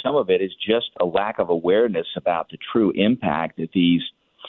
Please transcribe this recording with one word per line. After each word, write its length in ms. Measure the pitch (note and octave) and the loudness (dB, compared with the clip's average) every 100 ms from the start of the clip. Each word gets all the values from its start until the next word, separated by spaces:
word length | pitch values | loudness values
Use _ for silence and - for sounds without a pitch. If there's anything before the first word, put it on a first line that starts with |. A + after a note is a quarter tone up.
some 140 | C3 C#3+ | -2 0
of 120 | F#2+ | 2
it 120 | F#2 | 2
is 100 | F#2+ - - | 0 -4 -2
just 200 | A2+ - - | 0 -2 -4
a 60 | F2+ | -2
lack 340 | F#2 G#2 A2+ | 0 -2 -2
of 100 | F2 | 0
awareness 580 | E2+ E2+ G2+ A#2+ E2+ - F2+ | 0 2 2 2 0 -6 -4
about 320 | - E2+ - | -2 -2 -4
the 80 | - - | -12 -4
true 180 | A#2 G2+ | 0 2
impact 640 | - G#2 B2+ F#2+ D2+ D#2+ - | 2 2 2 -2 -2 -4 -6
that 140 | E2 | -4
these 300 | G2 F2 E2+ - - _ _ | 2 4 2 0 -14 _ _